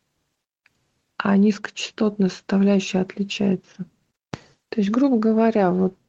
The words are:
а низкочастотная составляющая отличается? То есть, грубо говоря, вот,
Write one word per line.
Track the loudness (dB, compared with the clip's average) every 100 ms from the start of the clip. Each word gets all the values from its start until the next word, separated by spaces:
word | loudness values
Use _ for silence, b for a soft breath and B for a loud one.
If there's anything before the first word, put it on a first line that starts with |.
| _ _ _ _ _ _ _ _ _ _ _ -6
а | 0 2
низкочастотная | 2 0 -6 -12 -12 -4 -4 0 -2
составляющая | -2 -4 0 2 2 0 -4
отличается? | -4 -6 -8 -4 -2 -2 -6 -16 -16 _ _ _ _ B B B _
То | -2
есть, | -2
грубо | 2 2 2
говоря, | 2 2 2 2 2
вот, | 2 0 -4